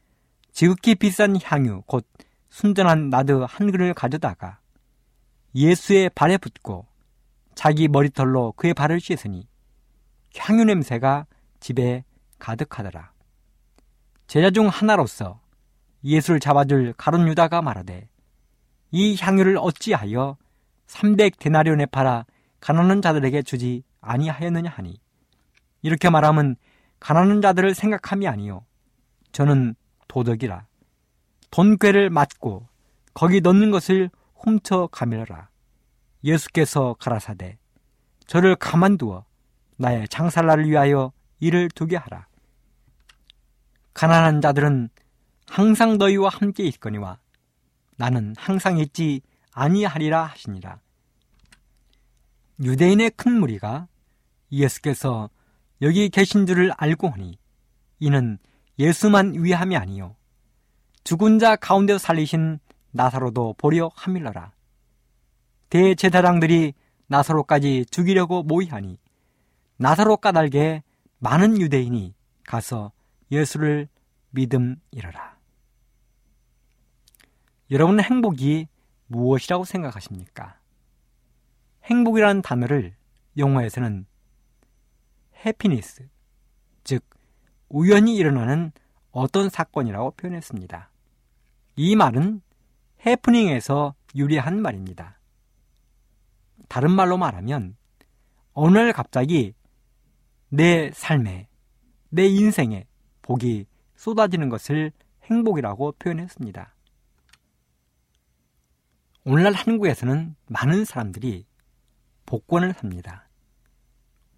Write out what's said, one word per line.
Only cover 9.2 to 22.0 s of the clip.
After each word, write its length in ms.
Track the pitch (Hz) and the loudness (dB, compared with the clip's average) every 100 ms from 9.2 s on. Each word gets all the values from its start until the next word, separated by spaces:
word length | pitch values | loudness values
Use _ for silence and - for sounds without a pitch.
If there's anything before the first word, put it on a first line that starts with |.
| 104 92 107 _ _ _ _ _ _ _ _ - | -8 -12 -16 _ _ _ _ _ _ _ _ -14
향유 280 | - 220 220 | 0 2 4
냄새가 600 | 190 139 117 131 143 151 _ _ _ | 2 -2 -2 -2 -2 -6 _ _ _
집에 420 | - 127 123 123 - _ _ _ | -8 -2 -2 -4 -10 _ _ _
가득하더라. 760 | - 113 147 - 98 82 80 _ _ _ _ _ _ _ _ _ _ _ _ | -12 -10 -10 -10 -14 -14 -20 _ _ _ _ _ _ _ _ _ _ _ _
제자 240 | 147 185 | 2 2
중 160 | 196 214 | 4 2
하나로서 720 | - 214 202 120 - 95 - _ _ _ _ _ _ | 2 0 2 0 -4 -12 -12 _ _ _ _ _ _
예수를 380 | 135 156 147 160 | -2 0 2 -2
잡아줄 500 | 143 143 139 139 120 - | 2 2 4 2 0 -4
가룟 320 | - 170 165 | -2 2 2
유다가 320 | 156 165 170 | 2 2 0
말하되, 480 | 151 101 92 90 107 _ _ _ _ _ _ _ _ | -4 -8 -12 -16 -20 _ _ _ _ _ _ _ _
"이 240 | 165 208 196 | -2 0 0
향유를 420 | 175 196 190 196 | 0 2 2 0
어찌하여 800 | 175 - 220 180 101 117 135 143 _ _ _ _ _ | -2 -6 -4 -4 -4 -6 -6 -8 _ _ _ _ _
삼백 520 | - 208 208 202 - | -2 0 4 2 2
데나리온에 460 | 151 156 156 151 143 | 0 2 4 2 0
팔아 400 | 139 | 0